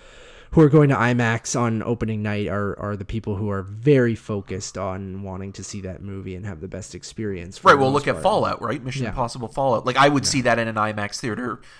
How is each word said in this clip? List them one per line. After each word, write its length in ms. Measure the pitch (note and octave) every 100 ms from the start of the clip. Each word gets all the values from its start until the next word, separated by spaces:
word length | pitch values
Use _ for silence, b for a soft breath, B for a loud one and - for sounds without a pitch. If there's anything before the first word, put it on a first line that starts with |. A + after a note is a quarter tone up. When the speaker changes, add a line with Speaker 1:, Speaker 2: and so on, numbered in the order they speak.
| B B B B B
Speaker 1:
who 80 | E3
are 80 | D3+
going 200 | D#3 D3
to 60 |
imax 640 | A#2 A#2+ A#2+ A#2 A2+ - -
on 220 | A#2+ A2
opening 400 | - A#2+ A2+ G#2+
night 240 | G#2 G#2 G2+
are, 320 | G2 G2+ -
are 180 | G#2 G2+
the 80 |
people 300 | G2 A2+ G#2
who 160 | G2 G#2
are 120 | G2
very 520 | F#2+ G#2 B2 C#3+ A#2+
focused 640 | A2 - G#2 G2 F#2 - F#2+
on 440 | G2 F#2 G2 F#2+
wanting 280 | G2 F#2 G2
to 120 | F#2+
see 160 | F#2+ G#2
that 200 | F#2 F2
movie 360 | G2+ G2 F#2 F2+
and 100 | G#2
have 140 | E2+
the 80 | F#2
best 260 | F#2 -
experience 640 | F2+ - - G#2+ F#2 F2 -
for 80 | -
Speaker 2:
Right, 60 |
Speaker 1:
the 60 | D3
Speaker 2:
well, 80 | C3
Speaker 1:
most 160 | C#3 C#3
Speaker 2:
look 20 |
at 60 |
Speaker 1:
part. 80 | F#2
Speaker 2:
Fallout, 400 | F#3 G3+ G#2+ -
right? 200 | A2+ B2+
Mission 200 | B2 C3+
Speaker 1:
Yeah. 60 | A2+
Speaker 2:
Impossible 400 | G2 A#2 C3 A2
Fallout. 360 | - C3+ A#2
Like, 120 | B2+ B2+
I 120 | C#3+
would 160 | C#3+
Speaker 1:
Yeah. 60 | -
Speaker 2:
see 100 | C#3
that 180 | A#2+ A#2
in 80 | A2+
an 80 | A2
imax 420 | G#2+ G#2+ G#2 -
theater 360 | B2 G#2 B2
a 20 | G#2+ B B